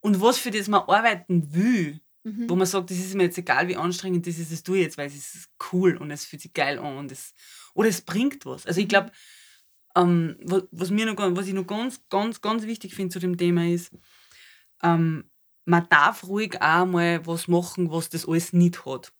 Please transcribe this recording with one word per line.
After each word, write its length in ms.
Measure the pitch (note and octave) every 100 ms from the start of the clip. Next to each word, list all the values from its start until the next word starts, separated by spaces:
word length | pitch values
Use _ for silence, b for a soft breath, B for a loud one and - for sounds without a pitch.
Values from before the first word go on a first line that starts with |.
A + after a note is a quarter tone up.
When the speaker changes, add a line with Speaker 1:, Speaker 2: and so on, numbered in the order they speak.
Speaker 1:
Und 180 | G#3+ F#3+
was, 180 | G#3+ B3+
für 140 | B3
das 160 | G#3+ G3+
man 140 | G3+
arbeiten 720 | - G3 A3+ G3+ - F3+ D3
will, 480 | D#3+ A3 A#3+ D#3+ D3+ _ _ A3+
Speaker 2:
Mhm. 240 | G#3 A#3
Speaker 1:
wo 60 | F3
man 120 | F#3
sagt, 220 | G3 F3+
das 60 | F3+
ist 180 | F#3 F#3+
mir 80 |
jetzt 140 | F3+ F3+
egal, 320 | F3 B2+ F3
wie 80 | -
anstrengend 500 | E3 F3+ F#3+ F3 F3
das 100 | E3
ist, 140 | D#3+
das 120 | E3
tue 140 | - F#3+
ich 40 |
jetzt, 140 | E3 -
weil 100 | C#3+
es 80 | C#3+ - -
ist 140 | - _ -
cool 240 | F3+ F#3 -
und 160 | D3
es 140 | C#3+ -
fühlt 160 | D#3
sich 100 | E3
geil 240 | - C#3+ C#3+
an 180 | D3 C3+
und 120 | C#3+
es, 220 | C3 - _ B B B
oder 140 | - A3
es 140 | F3+
bringt 440 | - F#3+ C4+ C#4 C#3
was. 200 | C3 -
Also 140 | D#3+
ich 60 | G3+
Speaker 2:
Mhm. 20 |
Speaker 1:
glaub, 220 | G3+ G3 b b b b b b _ _ -
ähm, 420 | F3 F3 E3 -
wa-, 200 | - F#3+ F#3
was 180 | E3 F3+
mir 160 | G3+ A3
noch 100 | G3+
ga-, 200 | G3 F3+
was 100 | F#3+
ich 60 |
noch 140 | F#3+ F#3
ganz, 340 | G#3 B3 B3+ _
ganz, 320 | G3 G#3+ A3+
ganz 220 | G#3 A3+
wichtig 320 | G#3+ A3+ F#3+ -
finde 180 | F#3+
zu 60 | F3+
dem 180 | F3+ F3+
Thema 280 | F3 F3 E3+
ist, 280 | F3 F3 - b b b b b b b _
ähm, 480 | F3 E3+ E3 D#3+ - _ _ _ -
man 220 | E3+ E3+
darf 360 | D3+ D3 C#3+ F3+
ruhig 340 | G3+ G#3+ -
auch 240 | D3+ E3 F#3
mal 400 | F3 E3+ E3+ E3
was 220 | E3 -
machen, 440 | E3+ F3 - F3
was 180 | D#3+ E3
das 180 | E3 -
alles 240 | E3 E3+
nicht 320 | F3+ F3 F3 -
hat. 280 | C3 -